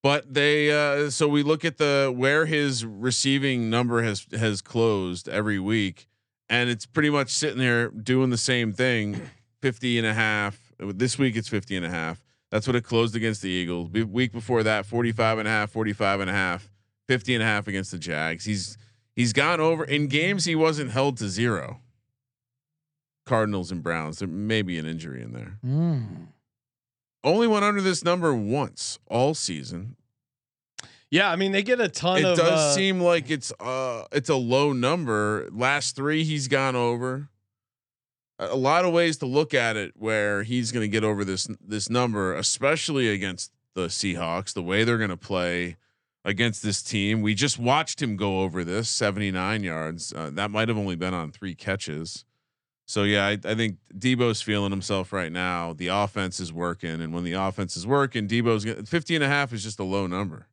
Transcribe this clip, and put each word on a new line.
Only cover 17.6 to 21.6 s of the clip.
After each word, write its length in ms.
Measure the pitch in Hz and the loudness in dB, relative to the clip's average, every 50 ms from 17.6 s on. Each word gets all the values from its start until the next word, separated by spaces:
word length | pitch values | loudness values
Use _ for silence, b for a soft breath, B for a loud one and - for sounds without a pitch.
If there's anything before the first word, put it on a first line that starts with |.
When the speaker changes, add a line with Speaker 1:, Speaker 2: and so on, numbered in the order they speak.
| 101 107 | -2 -2
Speaker 1:
against 220 | 98 98 92 - | -4 -4 -4 -6
the 60 | - 87 | -8 -10
Jags. 460 | 76 87 82 76 78 80 82 82 101 | -6 -4 -4 -2 -2 -2 -4 -6 -4
He's, 340 | 107 107 98 92 - - b b b b b b b _ | -4 -4 -4 -4 -8 -12 b b b b b b b _
he's 160 | - 120 120 | 0 0 2
gone 300 | 107 139 143 156 175 160 | 4 4 4 4 4 4
over 240 | 156 160 165 156 165 | 2 2 2 0 -2
in 220 | - 143 147 147 143 | -2 0 0 0 2
games 360 | 139 151 160 185 202 190 160 | 0 0 2 2 0 0 0
he 100 | 175 165 | 0 2
wasn't 380 | 156 160 160 156 147 143 123 | 2 2 2 2 0 -4 -4
held 240 | 107 131 135 143 135 113 | 0 2 2 2 0 -2
to 100 | 113 101 | -4 -4
zero. 500 | 90 98 120 120 110 85 | -2 0 0 2 0 0